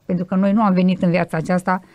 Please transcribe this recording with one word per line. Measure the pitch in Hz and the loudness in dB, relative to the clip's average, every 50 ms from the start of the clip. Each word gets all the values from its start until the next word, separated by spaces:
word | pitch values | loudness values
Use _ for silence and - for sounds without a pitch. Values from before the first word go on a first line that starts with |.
| _ - | _ -6
Pentru | 185 170 180 | -4 -4 -4
că | - 196 | -2 -2
noi | 185 196 196 | 0 0 2
nu | 196 226 | 2 2
am | 220 196 | 2 2
venit | 185 185 185 185 185 185 | 2 2 2 2 0 0
în | 190 175 | 0 0
viața | 165 180 170 - - | 0 0 -2 -2 -4
aceasta | 160 156 - 180 180 185 196 185 185 - - | -4 -2 -2 -2 -2 -2 -2 -4 -4 -6 -12